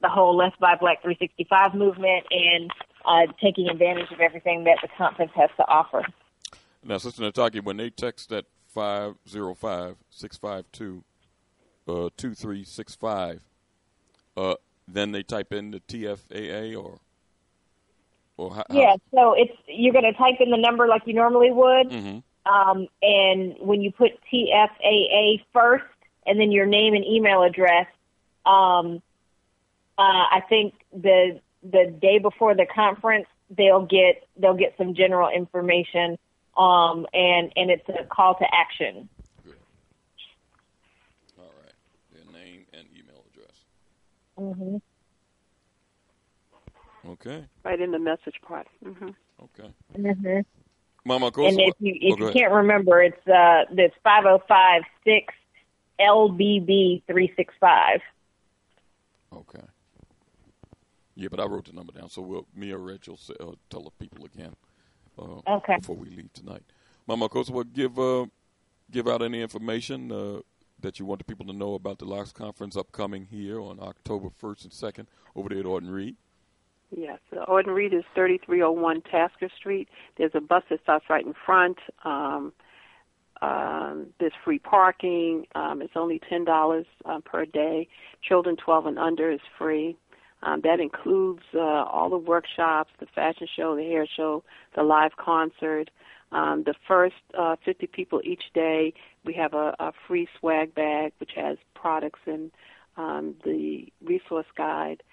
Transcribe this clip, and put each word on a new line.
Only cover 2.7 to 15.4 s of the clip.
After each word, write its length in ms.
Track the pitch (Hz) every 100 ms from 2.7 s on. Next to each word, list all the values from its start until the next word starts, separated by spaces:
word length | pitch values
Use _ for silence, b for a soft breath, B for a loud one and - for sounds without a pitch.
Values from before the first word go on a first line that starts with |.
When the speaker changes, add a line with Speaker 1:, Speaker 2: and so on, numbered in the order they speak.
| - - _ -
Speaker 1:
uh, 220 | 170 165 -
taking 260 | 202 185 175
advantage 440 | 165 175 175 170
of 80 | 170
everything 440 | 165 196 180 170 170
that 120 | 160
the 60 | - -
conference 340 | 175 - 165 -
has 140 | 151 -
to 100 | -
offer. 360 | 156 160 - - - _ _ - b b b
Speaker 2:
Now, 140 | - 98
Sister 240 | 120 117
Nataki, 400 | 107 110 117 107
when 140 | 104 101
they 120 | 117
text 400 | - 120 - -
that 160 | 107 - _ _
five 420 | 110 104 101 104 - _
zero 280 | 104 95 92
five, 400 | 110 90 90 90 _
six 280 | - 110 -
five 280 | 104 98 87
two, 320 | - 107 92 _ _ _ _ _ _ _ _ -
uh, 220 | 87 87 -
two 160 | 131
three 300 | 104 107 101
six 320 | 95 - 107 -
five, 460 | 113 101 90 85 _ _ _ _ _ _ _ _ _ -
uh, 200 | 95 - _ _ _
then 240 | 95 101
they 100 | 101
type 320 | 98 110